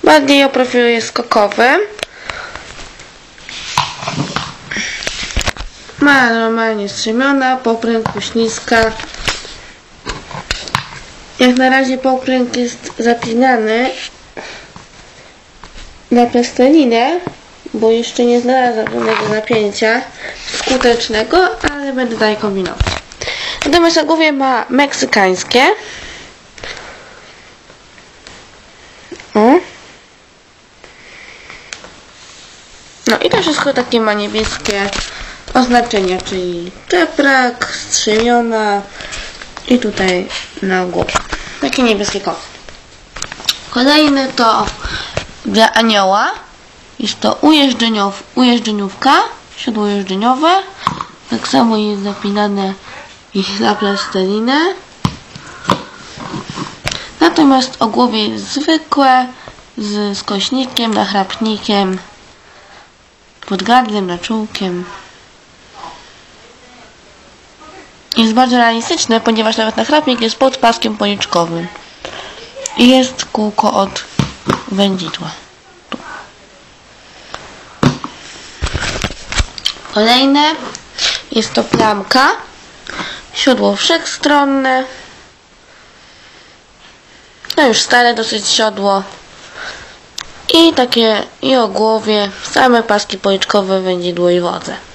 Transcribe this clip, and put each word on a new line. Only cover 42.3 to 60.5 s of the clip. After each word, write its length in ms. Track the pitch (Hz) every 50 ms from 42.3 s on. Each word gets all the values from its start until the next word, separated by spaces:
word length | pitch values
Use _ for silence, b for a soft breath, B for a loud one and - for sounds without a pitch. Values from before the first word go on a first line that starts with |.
| - - - - - - - - - - - - - - - - - - - - - - - - - - - -
Kolejny 640 | - 240 254 277 294 302 311 294 277 277 269 262 262
to 300 | - 240 226 - 233 208 - - B B B B B B B B B B - - - - 220
dla 240 | 196 208 226 -
anioła. 580 | - 220 226 226 214 202 196 190 190 208 240 330 403 - - - - - - - - - - - - -
Jest 220 | - 202 - -
to 180 | - 214 - -
ujeżdżeniow-, 840 | - 294 311 302 277 277 240 214 233 226 226 214 202 202 196 - - - -
ujeżdżeniówka, 800 | - 254 247 240 233 214 226 214 208 202 190 196 - - 262 285 349 440 440 - - - - -
siodło 280 | - - - 220 214 208
ujeżdżeniowe. 800 | 208 202 202 196 180 185 190 214 240 262 262 311 330 359 392 381 381 B B B B B B B B B - - -
Tak 180 | 233 220 - -
samo 280 | - 269 240 226 220
jest 260 | 214 214 208 208 202
zapinane 720 | 196 202 202 - - 202 202 208 208 208 202 196 190 190 196 - B B B B B B B B B - -
i 100 | 196 190 185 196 202
na 140 | 220 202 208
plastelinę. 1000 | - 214 196 202 196 - - - 190 185 190 202 214 226 240 269 294 330 370 381 - - - - - - - - - - - - - - - - - - - - - - - - - - - - - 80 82 - - - - - - - - - - - - B B B B B -
Natomiast 560 | 320 339 330 - 311 277 269 262 254 254 - -
ogłowie 480 | 349 226 208 233 247 240 214 220 208 208
jest 160 | 220 214 202
zwykłe, 840 | 196 - 277 294 - 320 320 311 - - 285 277 262 254 254 254 247 247 B B B B B - - - -
z 400 | 214 208 208 208 208 202 202 196
skośnikiem, 760 | - - 208 196 190 -